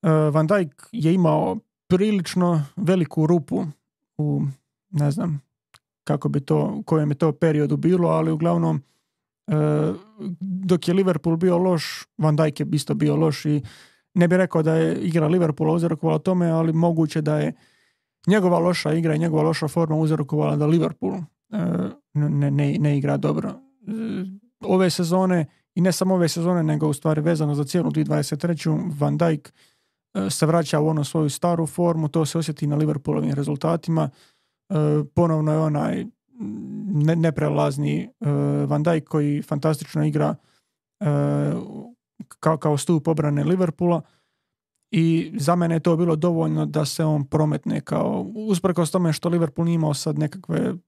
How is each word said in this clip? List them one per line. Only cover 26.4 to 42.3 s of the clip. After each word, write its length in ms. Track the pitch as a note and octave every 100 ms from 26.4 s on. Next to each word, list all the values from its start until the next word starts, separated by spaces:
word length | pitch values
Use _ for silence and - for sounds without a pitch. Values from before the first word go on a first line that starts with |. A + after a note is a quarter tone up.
| E3+ F3+
nego 240 | D#3 D3+ D#3
u 60 |
stvari 280 | C#3 D#3+ D#3
vezano 340 | D3+ E3 D3+ D3
za 80 |
cijelu 260 | C#3+ F3+ D#3+
dvije 140 | D3
tisuće 60 | D3
dvadeset 300 | D3+ C#3+ C#3+
treću, 360 | F3 E3 E3 D#3 F3+ C#3+
Van 180 | D3 D3
Dijk, 360 | E3+ D3+ - _ _ _ _ _ _
e, 160 | G3 F#3+
se 160 | - D#3
vraća 340 | E3 D3 D3+
u 80 | D3+
onu 160 | D#3
svoju 260 | C3+ E3 D3+
staru 380 | - F3 E3+ D#3+
formu, 400 | - F3 D#3+ D#3
to 180 | E3 D3+
se 120 | E3+
osjeti 300 | D#3 D3 D3
na 80 | D3
Liverpoolovim 580 | D3+ D3+ D3 D3 D#3
rezultatima. 760 | C#3+ C#3+ C#3+ D#3 E3+ - D#3+ D3 - _ _ _ _ _
E, 40 | E3+ D3+ D3+ D3 -
ponovno 360 | E3+ D#3 D#3
je 60 | D#3
onaj 480 | D#3 D3 - - - _ _ B3 G3+ G#3+ - G#3+ G#3
ne-, 220 | D#3 D3 E3
neprelazni, 840 | E3 D3 D3+ D3 D3 C#3 D3 D3
e, 80 | - _ D3 C#3+ C#3+ C#3+ C#3+
Van 160 | D3
Dijk 240 | D#3 D#3+ -
koji 340 | D#3 D3 D3
fantastično 640 | - D3 D#3 D3+ D3+ D#3 D3+
igra, 300 | D3 D3+ D#3+ _ _ _ _ _ _
e, 60 | E3+ C#3+ C#3+ C#3+ D3 D#3+ - - A#3+ - _ _ -